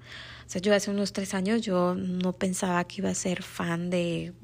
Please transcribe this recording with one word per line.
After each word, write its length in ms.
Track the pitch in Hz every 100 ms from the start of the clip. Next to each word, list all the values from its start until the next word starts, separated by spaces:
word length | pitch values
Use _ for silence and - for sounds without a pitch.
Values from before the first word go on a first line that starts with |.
| - - - - -
O 40 |
sea, 120 | 190
yo 120 | 190
hace 180 | 202 196
unos 220 | 202 196
tres 200 | - 196
años 280 | 196 185 226
yo 340 | 220 180 180 185
no 380 | 185 180 180
pensaba 500 | 180 190 180 190 175 175
que 160 | -
iba 80 | 190
a 60 | 185
ser 280 | 190 180
fan 460 | - - 175 170 175
de 440 | 180 170 165 170 175